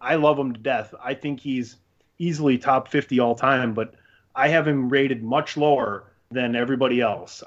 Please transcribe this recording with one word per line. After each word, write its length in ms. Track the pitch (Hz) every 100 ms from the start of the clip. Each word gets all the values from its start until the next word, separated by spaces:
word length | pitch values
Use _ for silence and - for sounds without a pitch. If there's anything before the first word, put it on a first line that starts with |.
I 140 | 127 160
love 220 | 151 139
him 160 | 135
to 60 | 113
death. 340 | 127 120 104 -
I 100 | 127
think 260 | 135 147 131
he's 380 | 143 131 117 - _ _ _ -
easily 380 | 170 151 147 123
top 320 | 143 131 -
fifty 300 | 143 - 123
all 160 | 120 117
time, 380 | 131 131 120
but 220 | 110 110 - _ _ _ -
I 140 | 151
have 180 | 165 151
him 220 | 139 123
rated 340 | 135 139 120
much 340 | 113 139 151 151
lower 540 | 147 139 110 101 - _ _
than 240 | 127 123 120
everybody 460 | 123 131 131 123
else. 420 | 113 98 - -